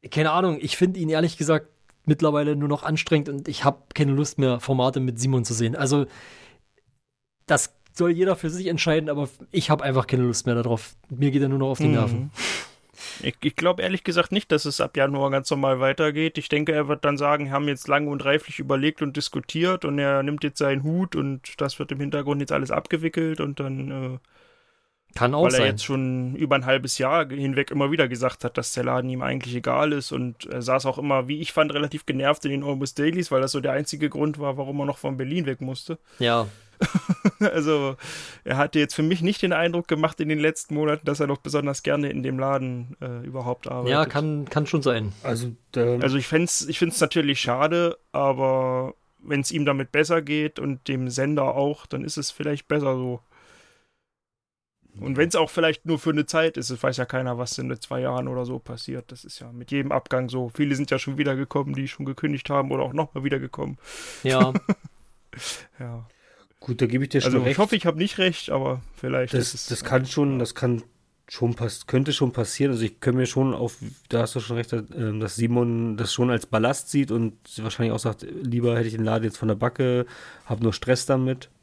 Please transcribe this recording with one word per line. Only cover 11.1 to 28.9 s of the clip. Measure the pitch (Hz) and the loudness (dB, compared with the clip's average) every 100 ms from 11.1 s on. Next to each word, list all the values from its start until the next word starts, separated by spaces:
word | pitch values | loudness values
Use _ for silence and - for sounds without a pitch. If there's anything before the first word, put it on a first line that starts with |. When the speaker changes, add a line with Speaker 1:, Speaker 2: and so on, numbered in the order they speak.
| 127 143 | 0 2
Speaker 1:
geht | 135 | 4
er | 135 | 2
nur | 135 | 2
noch | 135 | 0
auf | 131 | 2
die | 151 | 4
Speaker 2:
Mhm. | |
Speaker 1:
Nerven. | 117 110 117 139 - - - - - _ - - - | 4 4 0 -4 -4 -4 -4 -8 -18 _ -18 -16 -6
Speaker 2:
Ich, | 135 - | -6 -2
ich | 147 - | -4 0
glaub | 175 180 | 0 2
ehrlich | 185 190 | 0 -2
gesagt | - 170 170 | 0 0 2
nicht, | 196 - | 0 2
dass | 151 147 | 0 0
es | 139 | -2
ab | - - | -2 2
Januar | 139 139 139 | 2 2 0
ganz | 135 135 | 0 0
normal | 143 139 131 | 0 2 2
weitergeht. | 135 135 156 147 160 156 | 2 2 0 2 -2 -2
Ich | - | -2
denke, | 147 151 | 0 2
er | 151 143 | 0 0
wird | 147 147 | 0 0
dann | 143 | 2
sagen, | 143 147 143 | 2 2 2
wir | |
haben | 139 147 | 0 0
jetzt | 139 - | -2 0
lange | 143 147 | 0 2
und | 143 135 | -2 2
reiflich | 151 - - | 2 0 -10
überlegt | 135 135 143 156 | -2 2 2 0
und | 147 143 | -4 -2
diskutiert | 139 - - 160 170 185 156 | -4 -6 -6 0 2 2 0
und | 143 | 0
er | 139 139 | 2 2
nimmt | 139 147 | 0 -2
jetzt | 147 - | -4 0
seinen | 139 139 | 0 2
Hut | 143 170 185 160 | 0 0 0 -2
und | 139 135 - - | -2 -4 -10 -4
das | 143 - | -4 -4
wird | 131 | -6
im | 139 | -4
Hintergrund | 143 143 143 143 | -2 -2 0 -2
jetzt | 139 | 0
alles | 143 135 | -2 0
abgewickelt | - - 165 160 165 160 156 | -2 -2 -2 -2 -2 -2 -2
und | 147 143 | -4 -4
dann, | 139 135 135 135 131 127 | -6 -6 -6 -6 -6 -8
äh, | _ _ _ _ _ _ _ _ _ | _ _ _ _ _ _ _ _ _
Speaker 1:
Kann | - 123 | 0 2
auch | 147 175 | 6 4
Speaker 2:
weil | |
er | 127 | 6
Speaker 1:
sein. | 110 | 4
Speaker 2:
jetzt | 104 - | 2 -2
schon | 135 131 127 127 131 | 0 0 -2 -4 -2
über | 147 139 | 2 4
ein | 131 | 4
halbes | 135 131 - | 2 2 0
Jahr | 131 165 147 | 2 4 2
ge-, | 139 | -2
hinweg | 139 135 139 | 0 0 0
immer | 143 139 | 2 2
wieder | 160 135 | 4 2
gesagt | 120 127 - | 2 -2 0
hat, | 123 - | -4 -2
dass | 117 | -4
der | - | -2
Laden | 123 | 0